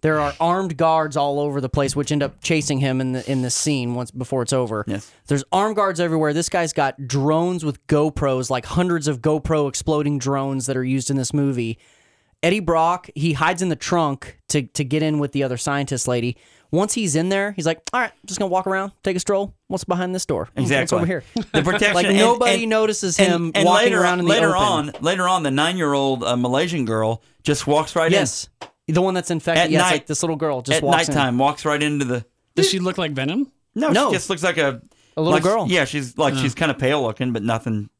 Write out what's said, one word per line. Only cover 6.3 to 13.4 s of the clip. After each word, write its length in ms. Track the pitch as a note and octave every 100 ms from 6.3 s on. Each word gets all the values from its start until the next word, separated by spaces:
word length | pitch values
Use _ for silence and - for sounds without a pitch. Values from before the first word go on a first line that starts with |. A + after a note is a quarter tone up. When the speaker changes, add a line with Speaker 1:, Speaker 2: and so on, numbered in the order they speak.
Speaker 1:
This 160 | D3 E3
guy's 240 | F#3 E3
got 320 | - C#3 - C3+
drones 560 | C3+ C#3 D#3 F3 F3+
with 220 | D#3 C3+ -
GoPros, 640 | D3 D3+ - C#3+ C3 B2+
like, 160 | C3 -
hundreds 420 | E3 F3+ E3+ D3
of 140 | C3
GoPro 480 | D#3 D#3 - D#3 C#3+
exploding 480 | - - D3+ D3 C#3+
drones 480 | B2+ C#3 C#3 C3+ B2
that 100 | C3
are 80 |
used 280 | B2+ C3+ B2
in 40 | C#3
this 160 | B2+
movie. 460 | D3 C#3 B2 A2+ A2+ _ _ _ _ _ _
Eddie 180 | E3 G#3
Brock, 480 | E3+ E3 E3 F3+ -
he 200 | - E3
hides 280 | C#3